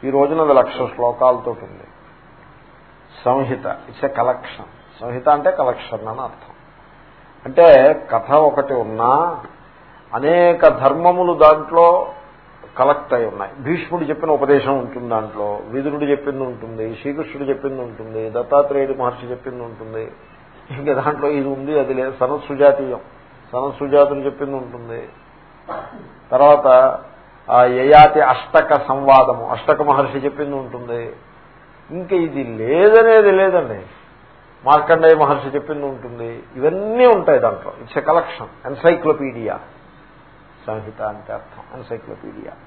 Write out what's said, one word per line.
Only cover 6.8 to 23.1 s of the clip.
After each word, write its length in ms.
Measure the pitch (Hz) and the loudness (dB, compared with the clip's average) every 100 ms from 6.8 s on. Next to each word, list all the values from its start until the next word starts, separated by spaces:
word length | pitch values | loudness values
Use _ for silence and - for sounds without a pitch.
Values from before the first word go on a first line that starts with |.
| _ - - - - - 135 | _ -20 -20 -20 -20 -18 -6
అంటే 480 | 135 170 139 135 156 - | 4 8 8 6 2 -2
కథ 200 | 113 113 | -6 0
ఒకటి 420 | 147 156 143 135 | 2 2 0 -4
ఉన్నా 720 | 127 110 110 117 139 170 151 - - - _ _ - _ | -4 -4 -2 0 0 -2 -6 -16 -20 -20 _ _ -20 _
అనేక 540 | 113 143 175 175 170 165 | -6 0 2 4 6 4
ధర్మములు 680 | 143 135 151 175 180 180 | 4 0 2 0 2 -2
దాంట్లో 800 | 160 151 156 147 165 170 180 - - - - - - - - | 4 6 6 0 4 4 4 -2 -12 -20 -20 -20 -20 -20 -2
కలెక్ట్ 340 | 135 143 - | 0 0 -2
అయి 140 | 123 113 | -4 -4
ఉన్నాయి. 240 | 101 98 139 | -8 -12 -10
భీష్ముడు 440 | 131 170 - 175 | -6 -6 -6 -8
చెప్పిన 280 | 147 151 160 | -6 -6 -2
ఉపదేశం 480 | 147 135 139 123 135 | 0 2 2 2 -4
ఉంటుంది 300 | 120 123 120 | -6 -12 -6
దాంట్లో, 500 | 113 107 104 104 104 107 | -6 -6 -8 -8 -8 -8
విదురుడు 400 | 123 139 143 143 | -8 -8 -6 -2
చెప్పింది 380 | 143 143 135 | -2 -4 -8
ఉంటుంది, 520 | 127 120 113 113 110 113 | -10 -10 -14 -10 -10 -10
శ్రీకృష్ణుడు 540 | 143 143 151 143 139 | -10 -10 -12 -12 -8
చెప్పింది 320 | 135 135 135 | -8 -8 -10
ఉంటుంది, 480 | 120 110 110 110 110 | -14 -14 -12 -10 -8
దత్తాత్రేయుడు 640 | 113 120 143 143 139 135 | -8 0 2 2 -2 -4
మహర్షి 320 | 131 123 120 120 | -4 -6 -6 -14
చెప్పింది 380 | 123 131 123 | -12 -12 -14
ఉంటుంది, 480 | 117 107 110 110 110 - - - - - - | -16 -16 -14 -12 -12 -16 -20 -20 -20 -20 -18
ఇంకా 220 | 131 143 | -10 -4
దాంట్లో 360 | 131 135 147 143 | -2 -2 -4 -4
ఇది 180 | 147 135 | -4 -4
ఉంది 320 | 135 139 151 | -8 -4 -2
అది 140 | 131 | -2
లేదు. 200 | 127 131 131 | -4 -6 -4
సనత్సుజాతీయం, 800 | 127 147 - 139 143 139 131 120 - | -4 -4 -8 2 2 2 -4 -10 -14